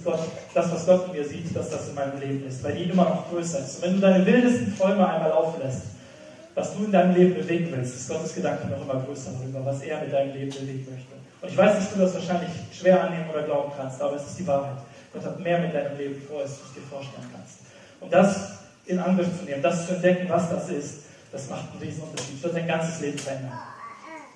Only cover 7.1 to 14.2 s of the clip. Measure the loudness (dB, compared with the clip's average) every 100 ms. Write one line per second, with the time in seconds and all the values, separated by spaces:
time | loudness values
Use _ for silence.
7.1 | 8 6 6 0 0 0 -2 -4 -6 -6
8.1 | -6 -6 -4 -4 -2 -4 -6 -4 -4 -4
9.1 | -8 -10 -10 -8 -6 -4 -4 -6 -6 -2
10.1 | 0 0 -4 -8 -6 -8 -8 -10 -14 -16
11.1 | -20 -20 -16 -2 4 6 6 2 2 2
12.1 | 2 -2 -2 -2 -8 -12 2 6 6 4
13.1 | -2 -4 -4 -2 -2 -2 -6 -8 -4 -4
14.1 | -4